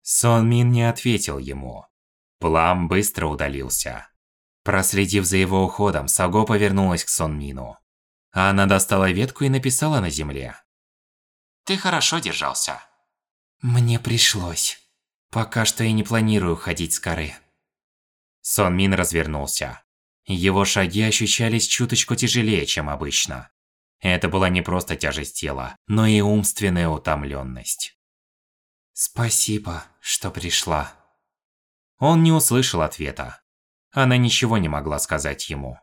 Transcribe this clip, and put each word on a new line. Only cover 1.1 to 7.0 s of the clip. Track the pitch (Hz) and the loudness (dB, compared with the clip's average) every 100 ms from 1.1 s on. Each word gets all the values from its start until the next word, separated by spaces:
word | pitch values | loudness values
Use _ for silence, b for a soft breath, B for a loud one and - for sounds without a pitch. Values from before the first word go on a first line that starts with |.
| 107 - 71 | 0 -2 -6
ему. | 65 67 65 53 - _ _ _ _ _ | -8 -10 -10 -14 -20 _ _ _ _ _
Плам | 85 80 82 90 87 | 0 4 4 2 2
быстро | 92 104 - 87 | 2 0 -2 -4
удалился. | 73 73 69 65 - - 57 - _ _ _ _ _ | -2 -4 -4 -6 -6 -6 -10 -16 _ _ _ _ _
Проследив | - 98 95 98 98 101 | 0 0 2 2 2 2
за | 87 95 | 2 2
его | 92 95 | 2 2
уходом, | 92 - 104 78 71 | 0 2 0 0 0
Саго | - 92 101 | 0 2 2
повернулась | 110 107 101 98 95 85 | 2 2 2 2 2 0